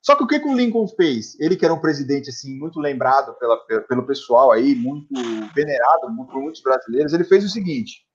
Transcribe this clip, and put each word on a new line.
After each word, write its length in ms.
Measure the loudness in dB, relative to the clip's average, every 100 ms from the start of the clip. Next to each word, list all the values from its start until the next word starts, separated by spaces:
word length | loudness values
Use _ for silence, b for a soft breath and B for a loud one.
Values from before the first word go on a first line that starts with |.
Só 120 | 2
que 100 | 2
o 20 | 2
que 120 | -2
que 100 | 0
o 60 |
Lincoln 320 | 0 0 0 -4
fez? 540 | 0 0 0 -8 -6
Ele 160 | -2 0
que 80 |
era 80 | 0
um 80 | 0
presidente, 480 | -2 -2 -2 -4 -6
assim, 300 | -16 -14 -12
muito 200 | -10 -6
lembrado 540 | -6 -2 2 2 0 -6
pela, 180 | 0 0
pe-, 160 | 0 -4
pelo 260 | -2 -4 -2
pessoal 460 | -6 2 6 6
aí, 220 | 6 4
muito 400 | 2 -2 -8 -10 -8 -6 -6 -4
venerado 560 | -2 -2 2 4 2 0
mu-, 160 | -10 -10
por 160 | -10
muitos 180 | -10 -6
brasileiros, 540 | -2 -2 0 -2 0
ele 100 | 0
fez 180 | 4 2
o 60 | 2
seguinte 560 | -6 -4 -6 -8 -14 _